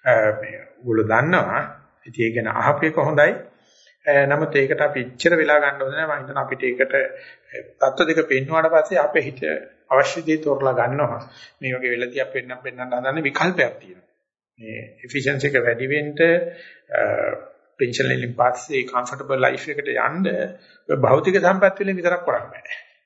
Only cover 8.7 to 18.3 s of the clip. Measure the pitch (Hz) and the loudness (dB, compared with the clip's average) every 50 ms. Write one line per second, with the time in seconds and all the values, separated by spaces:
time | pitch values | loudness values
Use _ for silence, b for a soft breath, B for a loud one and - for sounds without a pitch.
8.7 | 165 160 147 - 196 170 147 151 - 160 139 147 131 131 151 156 156 - - - | 4 4 4 4 2 2 2 2 0 0 -2 -2 -8 -6 -6 -6 -6 -6 -8 -14
9.7 | _ _ _ _ 131 131 139 - - 175 156 156 156 156 156 147 139 135 139 131 | _ _ _ _ 4 4 4 2 0 -4 -2 -2 -2 0 0 -2 -2 0 0 0
10.7 | 123 117 117 123 131 143 143 123 117 110 B B B B B B B _ 135 131 | 2 0 0 0 0 -2 -2 -2 -4 -10 B B B B B B B _ -8 -6
11.7 | 127 127 127 123 120 117 123 123 123 139 131 - - 131 123 127 127 123 123 131 | -6 -4 -4 -4 -2 -2 -4 -6 -4 -6 -6 -4 -6 -8 -8 -8 -14 -12 -12 -14
12.7 | 123 123 127 127 123 123 127 135 139 160 156 139 - - 156 180 185 170 135 - | -10 -10 -8 -6 -6 -2 -2 -2 -2 -2 -4 -4 0 0 0 0 2 0 0 0
13.7 | - - - 95 90 92 _ _ _ _ _ _ _ _ _ _ _ _ 113 110 | -2 -10 -20 -20 -20 -20 _ _ _ _ _ _ _ _ _ _ _ _ -16 -14
14.7 | 110 113 117 110 - _ - 123 - 139 120 135 143 135 135 143 139 127 117 120 | -14 -14 -14 -16 -20 _ -18 -8 -8 -4 -2 -2 -2 0 -2 0 0 2 2 2
15.7 | 117 117 131 131 143 151 147 147 147 151 165 170 170 175 170 B B B B B | 0 0 -2 -2 -2 -4 -4 -6 0 2 4 4 4 2 0 B B B B B
16.7 | B B B _ - - - 104 - - - - - - - - - _ _ _ | B B B _ -2 0 0 0 0 0 -2 -2 -4 -6 -12 -20 -20 _ _ _
17.7 | _ - 139 123 120 - 131 131 127 127 123 123 | _ -2 -2 -2 0 -2 0 0 0 -2 -4 -8